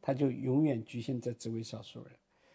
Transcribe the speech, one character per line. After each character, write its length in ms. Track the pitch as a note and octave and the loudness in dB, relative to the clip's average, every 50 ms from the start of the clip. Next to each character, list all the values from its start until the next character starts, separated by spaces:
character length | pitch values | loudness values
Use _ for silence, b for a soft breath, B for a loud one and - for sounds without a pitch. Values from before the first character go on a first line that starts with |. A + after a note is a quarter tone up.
它 120 | - - C3+ | -2 -2 2
就 160 | C3 D3 C3+ | 4 4 2
永 360 | B2 - - C3 B2+ C#3+ D#3+ | 2 2 0 2 4 6 6
远 180 | D3 C3 A2+ A2 | 4 4 2 -2
局 160 | - - A#2+ | -4 -6 -6
限 220 | A2+ - C3 A#2+ | -4 -2 -2 -2
在 100 | - B2 | -2 -4
只 180 | A#2+ - - A#2 | -4 -4 -4 -4
为 140 | A2+ A2+ A2 | -4 -4 -4
少 180 | - - A2 | -6 -8 -10
数 220 | - - - A#2 - | -10 -12 -14 -14 -16
人。 60 | - - - _ _ _ _ _ _ | -16 -18 -20 _ _ _ _ _ _